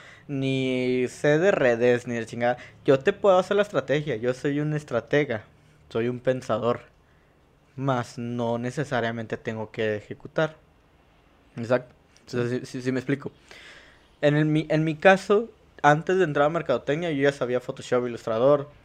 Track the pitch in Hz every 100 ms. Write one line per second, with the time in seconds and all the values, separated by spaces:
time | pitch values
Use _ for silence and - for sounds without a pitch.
0 | - - - 139 135 135 131 127 127 127
1 | 123 - 151 147 185 190 131 117 123 123
2 | 120 117 113 117 120 123 - - - 139
3 | - 196 208 185 185 202 202 160 131 143
4 | 151 117 120 131 151 143 151 151 147 120
5 | - 147 143 110 - _ _ _ - 117
6 | 117 123 - 127 - 110 98 - - _
7 | _ _ _ _ _ _ _ - 135 127
8 | 117 - 120 120 117 117 123 123 143 123
9 | 113 117 107 - - 110 110 - 110 104
10 | - - - - 156 156 _ _ _ _
11 | _ _ _ _ _ - 117 127 127 _
12 | _ _ - 123 120 123 - 131 127 127
13 | 123 139 139 - - - - - - _
14 | _ - 147 147 156 151 156 156 160 151
15 | 196 190 - 208 233 - _ _ 147 151
16 | 165 185 175 147 143 170 151 120 - 147
17 | 175 143 139 139 123 123 - 131 - 123
18 | 123 117 - 110 131 143 135 -